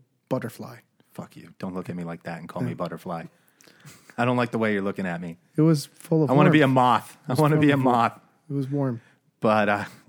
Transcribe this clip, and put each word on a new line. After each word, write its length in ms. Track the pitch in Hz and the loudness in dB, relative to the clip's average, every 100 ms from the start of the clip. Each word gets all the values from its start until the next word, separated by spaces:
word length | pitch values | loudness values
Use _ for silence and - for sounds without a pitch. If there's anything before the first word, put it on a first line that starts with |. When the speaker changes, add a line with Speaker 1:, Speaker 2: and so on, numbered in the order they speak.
| _ _ - | _ _ -8
Speaker 1:
butterfly. 520 | 131 120 - 110 120 _ _ _ | -8 -8 -12 -18 -20 _ _ _
Speaker 2:
Fuck 260 | - - - | -18 -18 -20
you. 180 | 85 - | -20 -14
Don't 160 | 92 | -10
look 140 | 90 90 | -10 -10
at 80 | 87 | -10
me 80 | |
like 180 | 85 87 | -10 -12
that 140 | 82 - | -12 -14
and 100 | 85 | -12
call 100 | - | -8
Speaker 1:
Yeah. 60 | 120 | -8
Speaker 2:
me 60 | |
butterfly. 500 | - 87 82 92 82 82 _ _ _ _ _ - - - - | -6 -10 -10 -10 -10 -12 _ _ _ _ _ -20 -20 -12 -4
I 80 | 123 | 0
don't 100 | 123 | 0
like 140 | 117 | -2
the 80 | 117 | 0
way 160 | 110 | 0
you're 80 | 101 | 0
looking 240 | 98 98 95 | -2 -4 -6
at 160 | 87 | -6
me. 160 | 87 82 _ - | -10 -14 _ 2
Speaker 1:
It 60 | |
was 240 | 160 151 - | 4 2 -2
full 360 | - - 160 | -16 -2 0
of 80 | 139 | 4
Speaker 2:
I 40 | |
wanna 160 | 135 175 | 4 6
be 100 | 156 | 6
a 40 | 135 | 4
Speaker 1:
warmth. 80 | |
Speaker 2:
moth. 420 | 131 127 110 - - | 4 4 2 -2 -12
I 80 | |
Speaker 1:
It 40 | - | -4
was 60 | 131 | 0
Speaker 2:
wanna 160 | 151 156 | 2 4
be 140 | 147 | 4
a 20 | |
Speaker 1:
full 80 | 139 | 4
of 40 | 131 | 2
warmth. 260 | 120 113 | 2 2
Speaker 2:
moth. 80 | - _ _ - | -2 _ _ -8
Speaker 1:
It 20 | |
was 160 | 139 131 | -6 -4
warm. 300 | 143 131 117 - _ _ _ | -4 -4 -6 -12 _ _ _
Speaker 2:
But, 280 | 113 107 104 | 0 2 2
uh, 140 | 104 98 - | -2 -6 -16